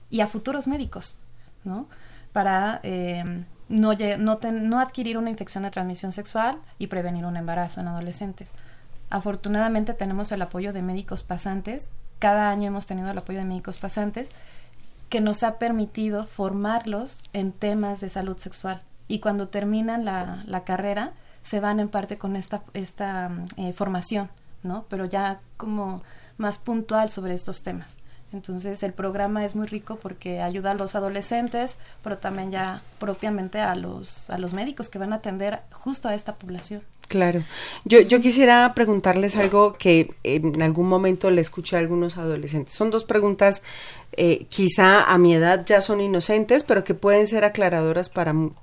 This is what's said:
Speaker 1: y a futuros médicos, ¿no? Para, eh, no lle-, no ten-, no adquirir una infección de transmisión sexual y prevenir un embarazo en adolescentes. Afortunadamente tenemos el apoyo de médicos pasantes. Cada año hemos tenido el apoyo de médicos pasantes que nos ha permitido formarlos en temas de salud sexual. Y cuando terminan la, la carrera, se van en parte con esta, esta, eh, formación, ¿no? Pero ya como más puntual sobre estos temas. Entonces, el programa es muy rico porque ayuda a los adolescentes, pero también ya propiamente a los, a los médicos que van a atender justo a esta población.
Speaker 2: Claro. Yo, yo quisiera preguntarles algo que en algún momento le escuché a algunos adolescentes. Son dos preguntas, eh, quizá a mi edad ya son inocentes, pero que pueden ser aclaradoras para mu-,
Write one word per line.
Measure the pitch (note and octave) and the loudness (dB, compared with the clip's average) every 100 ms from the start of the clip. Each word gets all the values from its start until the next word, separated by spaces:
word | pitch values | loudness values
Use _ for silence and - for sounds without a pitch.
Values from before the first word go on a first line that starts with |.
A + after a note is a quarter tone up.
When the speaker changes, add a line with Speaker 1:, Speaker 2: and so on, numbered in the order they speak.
| - | -6
Speaker 1:
y | A3+ | -2
a | G#3 | -2
futuros | A3 B3+ C#4+ C4 | -4 -6 -4 -4
médicos, | C#4+ B3+ F#3+ - - - - - - | -4 -6 -10 -14 -16 -18 -20 -20 -14
¿no? | G3 F#3+ C#4+ - - - - | -10 -10 -12 -16 -20 -18 -6
Para, | G#3 G3 F#3+ G3+ - | 0 2 2 0 -2
eh, | G3 F3+ F3 F3 E3+ F3 F3 - - | -6 -4 -4 -4 -6 -8 -10 -14 -2
no | G#3+ G#3+ | 2 4
lle-, | G#3 G#3+ G3+ | 2 0 0
no | G#3+ A3 | 0 0
ten-, | A#3 A3+ A3 | -2 -2 0
no | A#3+ | 0
adquirir | B3+ B3+ A#3 A3+ | 0 -4 -4 -4
una | A3+ | -4
infección | A3 F#3 G3 | -6 -8 -8
de | G3 | -6
transmisión | G3 F#3 F3+ F#3+ | -6 -6 -6 -8
sexual | F#3 G3+ A3 A#3 D#4 - - | -8 -6 -2 -2 -4 -10 -10
y | G3 | -8
prevenir | F#3 F3 F3 | -4 -4 -4
un | F3 F3 | -6 -6
embarazo | E3+ E3+ F3 - | -4 -4 -4 -6
en | F3 | -8
adolescentes. | E3+ F3 E3+ G3+ F#3 - - - - - - - | -6 -8 -8 -10 -10 -14 -14 -14 -16 -14 -12 -6
Afortunadamente | - G#3 G3 G3+ G#3 A3+ A3 G#3+ | -4 -4 -4 -2 0 2 0 -2
tenemos | A3+ G3 G3 G#3 | -2 -4 -4 -4
el | G3 | -6
apoyo | F3 F3+ G3+ | -6 -6 -6
de | G3 | -6
médicos | F3+ F#3 - F#3 | -6 -6 -6 -8
pasantes. | - F3 G3 F#3+ G3 C4 - - - - | -6 -6 -4 -6 -6 -8 -8 -8 -10 0
Cada | G#3 G#3 G#3 | 2 4 2
año | G3+ G3+ | 0 -2
hemos | G3+ - | -4 -6
tenido | F#3+ F#3+ | -6 -6
el | G3 | -6
apoyo | - F#3+ | -6 -6
de | |
médicos | F#3+ F#3 - - | -6 -6 -8 -8
pasantes | G3 - G#3 A3+ C4+ - - - - - - - - | -6 -4 -4 -6 -10 -14 -16 -16 -16 -14 -16 -16 -4
que | A#3 | 0
nos | G#3+ G#3 | 0 0
ha | A3+ A3 | -2 0
permitido | A#3 A3+ G#3 A3 G#3+ G#3 G#3+ | -2 -2 -2 -4 -4 -4 -6
formarlos | - F#3+ G3 G#3 A#3 A3 G#3 C4 - - | -6 -4 -2 -2 -2 -4 -6 -6 -10 -10
en | G3+ F#3+ | -6 -6
temas | F#3 G#3 G#3+ G#3 G3 | -4 -2 -2 -2 -4
de | F#3+ | -8
salud | G3 F#3 F#3 | -6 -8 -8
sexual. | F3+ - F#3+ F#3 - - - | -12 -10 -10 -10 -12 -16 -8
Y | G#3 | -4
cuando | G#3+ G3+ G3 | -2 -2 -4
terminan | G3+ G3+ G#3+ A3+ A#3 | -4 -2 -2 -2 -4
la, | G#3+ F#3 F3+ F#3 G#3 | -4 -4 -6 -10 -8
la | F#3 | -8
carrera, | F3+ F#3 G3+ G3+ C4+ - - - | -4 -4 -2 -4 -6 -10 -20 -14
se | - G#3 | -6 -4
van | G#3 G#3 | -2 -2
en | G#3 | -2
parte | G#3 G3 G3+ | -4 -6 -8
con | G3 G3 | -6 -6
esta, | F#3 G3+ - | -6 -10 -10
esta, | - F#3+ - G3 F#3+ F3+ F3 F3 - | -12 -10 -8 -6 -6 -6 -8 -10 -8
eh, | F3+ | -8
formación, | F3 G3 F3+ F3+ G3+ G3 - - - | -4 -4 -4 -4 -6 -6 -12 -20 -12
¿no? | F#3 G3 A3 | -8 -8 -8
Pero | F#3+ | -6
ya | F#3 G3 G3 G3 - - | -4 -2 -2 -4 -12 -12
como | A3 G#3 G3 F#3 - - - - | -6 -4 -6 -8 -12 -20 -16 -6
más | G#3 G#3 | -6 -6
puntual | - A3+ A3 A3 A3 | -4 -4 0 0 0
sobre | G3+ F#3 | -2 -6
estos | F3+ F#3 F3+ | -4 -4 -6
temas. | - F3+ D#3+ - - - - | -8 -10 -12 -18 -18 -18 -16
Entonces, | G3 F#3+ F3+ G3 G3+ | -14 -10 -8 -8 -6
el | G3 | -6
programa | F3+ G3 G3+ G3+ G#3+ | -6 -6 -2 -2 -2
es | G#3 | -4
muy | G#3+ G#3+ | -4 -6
rico | G#3+ - A3 | -8 -10 -12
porque | F#3+ F3+ F#3 F3 | -12 -10 -8 -6
ayuda | F3 F#3+ G3 | -4 -4 -4
a | |
los | G3+ F#3+ G#3+ | -4 -4 -4
adolescentes, | G3 G3+ G3 A#3 A#3+ A#3+ B3+ - - - | -4 -4 -4 -4 -2 -4 -6 -8 -16 -12
pero | A3 F#3+ | -10 -8
también | F#3+ F#3+ F#3+ | -6 -6 -6
ya | F#3+ F#3+ F#3 - - | -6 -6 -8 -14 -10
propiamente | G3+ F#3+ G#3+ G#3 F#3 G#3 | -8 -4 -4 -4 -4 -2
a | G#3 F#3 | -2 -2
los, | F3+ F#3 F#3 - - | -6 -10 -12 -14 -10
a | F#3 | -6
los | F3+ | -6
médicos | F#3 B3+ C#4+ A3 | -4 -6 -8 -10
que | G3 | -8
van | G3 | -6
a | A3 | -4
atender | A3 F#3+ G3+ G3+ - | -6 -4 -4 -4 -10
justo | - B3+ C4+ A#3 | -10 -8 -6 -4
a | |
esta | G#3 G#3+ | -4 -6
población. | G3+ F#3 F3+ - G#3 - - - | -12 -12 -12 -10 -12 -14 -18 -2
Speaker 2:
Claro. | G3 F3 E3+ D#3+ - - - | 2 2 2 -2 -8 -12 -8
Yo, | - A#3 | 8 10
yo | F#3 B3 | 10 8
quisiera | B3 A#3+ B3+ A#3+ B3 | 6 8 10 10 8
preguntarles | A#3+ A3 G3+ F#3+ F3+ G3 G#3 | 4 2 4 4 4 2 2
algo | G3 G3+ G#3 | 4 6 6
que | G3 F#3+ E3 - - | 6 6 8 6 0
en | - D3 D#3+ D3+ | 0 2 2 2
algún | D#3+ D#3+ F3+ | 2 4 4
momento | F#3 F#3+ F#3 F#3+ | 4 4 4 4
le | F3 | 4
escuché | D#3+ - E3 F3+ | 4 -4 -2 0
a | |
algunos | E3 F3 F3 F3 | 2 2 0 -2
adolescentes. | D#3+ D3+ D3 D3+ C#3 | -4 -4 -2 -4 -4
Son | - A3 | -2 0
dos | A3 | 0
preguntas, | A3+ G#3+ G#3 F#3+ G3+ G3 - - - - - - | 2 2 2 6 4 4 -4 -16 -16 -16 -6 2
eh, | E3+ D#3+ - | 4 4 0
quizá | - F#3 - F#3+ G3+ | 2 4 8 8 8
a | - F3+ | 8 8
mi | F3 | 8
edad | E3 E3 F#3 | 8 6 4
ya | F3 G3+ | 6 4
son | G3 G#3 | 6 2
inocentes, | G3+ F#3 E3 G#3+ G#3 C4 | 2 0 4 2 6 4
pero | D4+ G3+ | 6 2
que | F#3+ | 2
pueden | E3+ G3+ G3+ G#3+ | 2 6 6 6
ser | A3 | 4
aclaradoras | G#3 G#3+ F#3 E3+ D#3+ E3 F3+ | 4 4 2 4 2 2 0
para | F#3+ E3 | 0 2
mu-, | D#3 D#3 - | 2 0 0